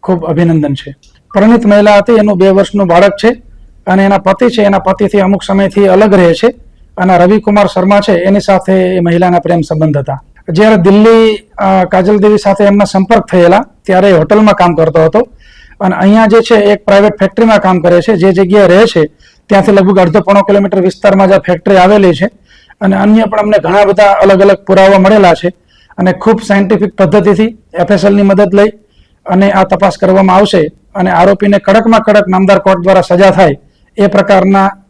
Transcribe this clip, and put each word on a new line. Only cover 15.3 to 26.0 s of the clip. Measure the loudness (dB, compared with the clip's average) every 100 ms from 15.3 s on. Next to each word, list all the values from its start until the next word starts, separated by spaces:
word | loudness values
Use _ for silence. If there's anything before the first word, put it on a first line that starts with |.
| -10 _ _ -20 _
અને | -6 -2
અહીંયા | 0 2 2
જે | 0
છે, | 2
એક | 0 0 -2
પ્રાઇવેટ | 0 2 2 0
ફેક્ટરીમાં | -4 0 0 0
કામ | 0 0
કરે | 0 0
છે. | 0 0
જે | 0
જગ્યાએ | 0 0 2 2
રહે | 2 2
છે, | 0 -4 _ _ _ _
ત્યાંથી | 0 2
લગભગ | 0 2 2
અડધો | 2 0
પોણો | 0 -2
કિલોમીટર | 0 0 0 -2
વિસ્તારમાં | -4 -2 -2 0 2
જ |
આ | 0
ફેક્ટરી | -2 -4 0 2
આવેલી | 2 2 2
છે. | 0 -6 _ _ _ _ _
અને | -4 -2
અન્ય | 0 0
પણ | 0 -2
અમને | -2 -2
ઘણા | 0 0
બધા | 0 2
અલગ | 2 2 2 2
અલગ | 2 0
પુરાવા | 0 2 4 4
મળેલા | 2 2 2
છે. | 0 -4 -8 _ _ _
અને | -6